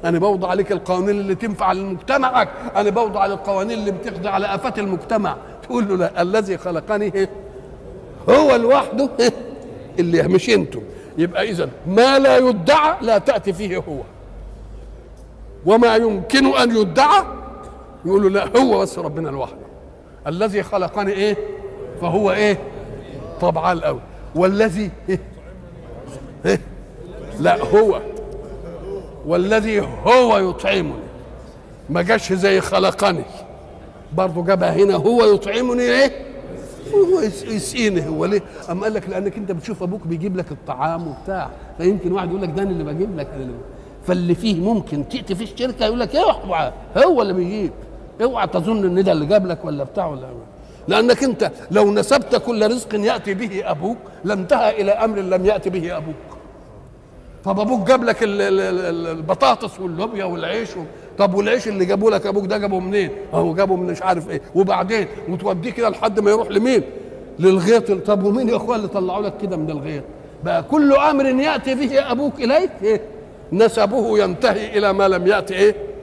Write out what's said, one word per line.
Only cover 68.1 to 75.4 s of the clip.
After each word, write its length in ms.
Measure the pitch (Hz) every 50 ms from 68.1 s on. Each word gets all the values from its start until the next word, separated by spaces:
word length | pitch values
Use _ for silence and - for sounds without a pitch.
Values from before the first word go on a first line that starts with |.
| 208 196 185
ومين 240 | 208 202 254 262 220
يا 80 | 233
أخويا 200 | 208 226 233 240
اللي 120 | 220 208 190
طلعوا 340 | - 202 180 185 180 202
لك 120 | 214 196 - -
كده 140 | 208 190 180
من 140 | 160 156 156
الغيط؟ 340 | 156 143 139 156 156 143 131 - - - - - - - -
بقى 180 | 170 - -
كل 300 | 135 - 277 311 294 277
أمر 340 | 277 277 285 311 294 269 277
يأتي 480 | 269 254 254 277 311 302 262 - 262 262
به 360 | 247 285 233 277 269 277 254
أبوك 240 | 240 240 294 285 - -
إليك، 300 | 254 233 277 320 370 - - -
إيه؟ 180 | 190 214 220 - - - - - - - - - - -
نسبه 680 | 165 185 226 220 - 233 208 202 220 269 208 226 214 208
ينتهي 600 | 202 185 180 143 - 233 196 208 214 214 214 208
إلى 140 | 208 202
ما 160 | 190 196 196 190
لم 180 | 190 180 175
يأتي، 280 | 185 214 196